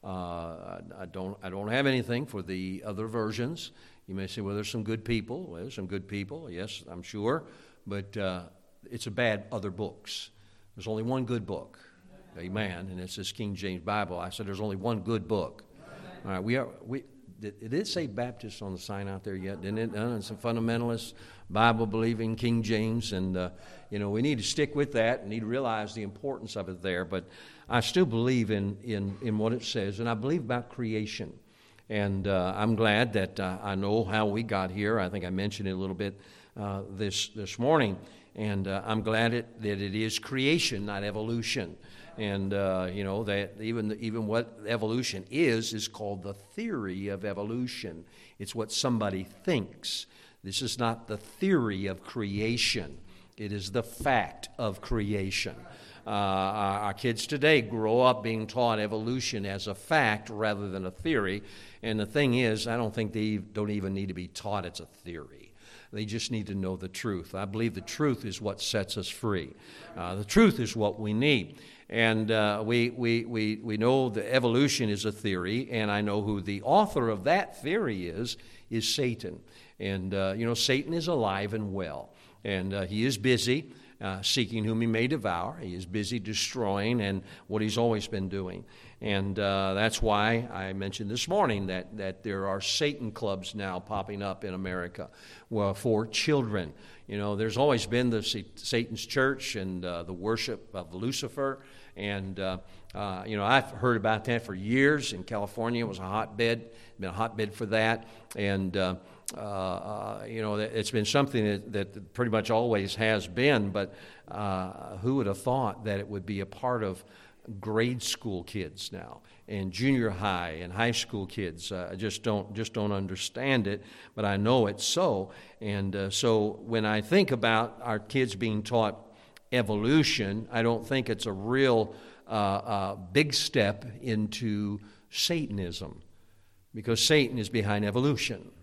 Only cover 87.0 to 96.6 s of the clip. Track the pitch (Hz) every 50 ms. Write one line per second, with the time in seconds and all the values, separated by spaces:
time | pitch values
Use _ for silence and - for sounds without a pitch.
87 | 104 98 98 95 - - - - - - 107 107 107 110 107 117 117 117 113 107
88 | 101 - - 101 95 95 92 98 95 90 90 92 - - - - - - - -
89 | - 110 101 98 98 101 95 101 101 98 98 98 98 95 95 98 107 113 110 -
90 | 113 110 104 101 104 110 117 117 120 - - 98 95 95 95 98 98 98 98 -
91 | 113 98 113 120 - - 175 208 196 139 110 101 98 92 92 92 90 - - 107
92 | 98 95 92 - - 110 98 95 95 98 98 98 98 - - - 160 147 147 143
93 | 127 110 104 - 120 104 98 92 92 - - 107 98 95 92 90 92 - 107 101
94 | 98 101 104 98 101 98 92 92 - 101 92 92 95 92 92 92 87 90 - -
95 | 85 - - - - - - - - _ 113 107 101 98 95 98 - 120 110 107
96 | 113 113 - - - 156 151 139 127 110 104 101